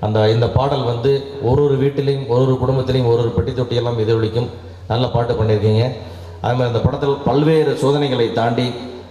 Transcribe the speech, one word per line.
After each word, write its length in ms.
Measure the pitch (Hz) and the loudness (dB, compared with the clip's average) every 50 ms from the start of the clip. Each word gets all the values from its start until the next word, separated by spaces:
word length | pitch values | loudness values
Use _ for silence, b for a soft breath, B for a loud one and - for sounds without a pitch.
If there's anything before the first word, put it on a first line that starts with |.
| - | -2
அந்த 140 | 107 107 110 107 107 113 | 0 0 2 4 4 4
இந்த 140 | 117 120 110 | 2 2 2
பாடல் 340 | - 123 131 139 143 131 117 117 | 2 2 0 2 0 -2 -2 -2
வந்து 200 | 120 120 117 139 139 135 135 - - - 104 113 | -4 -2 0 0 0 0 -2 -6 -10 -4 -2 0
ஒரு 140 | 127 139 147 | 2 2 2
ஒரு 120 | 143 139 131 | 2 2 2
வீட்டிலையும் 460 | 131 143 139 - 139 139 139 135 135 113 117 | 0 0 0 0 -2 -2 -2 -2 -2 -2 0
ஒரு 80 | 123 135 | 2 2
ஒரு 100 | 131 131 127 | 2 2 0
குடும்பத்திலையும் 480 | 127 127 131 131 - 90 127 131 123 117 | 0 0 0 0 0 0 0 0 2 2
ஒரு 100 | 117 117 120 | 2 2 2
ஒரு 80 | 113 117 | 0 0
பெட்டி 180 | - 120 113 - | 0 -2 -2 -2
தொட்டியெல்லாம் 460 | 123 123 - 120 120 117 120 117 117 110 | -4 -4 -2 -2 -2 -2 -2 -2 -2 0
எதிரொலிக்கும். 440 | 107 117 113 110 101 92 120 117 - - B B B B B B B | 0 2 0 0 0 -2 -2 -4 -4 -6 B B B B B B B
நல்ல 180 | 110 120 127 120 | -2 0 0 0
பாட்டு 260 | - 120 117 117 120 | 0 -2 0 0 0
பண்ணியிருக்கீங்க. 500 | 104 110 110 107 104 101 107 107 110 117 127 135 - B B B B B B B B | 0 2 2 2 2 2 2 2 2 2 0 -2 -6 B B B B B B B B
அதே 120 | - 107 123 | -4 -2 0
மாதிரி 180 | 127 127 120 | 0 0 0
இந்த 100 | 113 113 - | 0 0 0
படத்தில் 280 | - 135 135 - 139 139 135 - | 0 0 0 0 0 -2 0 0
பல்வேறு 460 | - 143 143 151 156 160 156 151 139 135 - | 0 2 4 4 4 4 4 4 2 0 0
சோதனைகளை 500 | - 131 143 147 147 139 127 120 117 113 - | 2 2 2 2 2 0 0 0 0 0 2
தாண்டி 320 | 117 113 120 120 120 123 123 120 - - - - - - - | 0 0 0 2 0 0 -2 -2 -6 -10 -12 -14 -14 -16 -18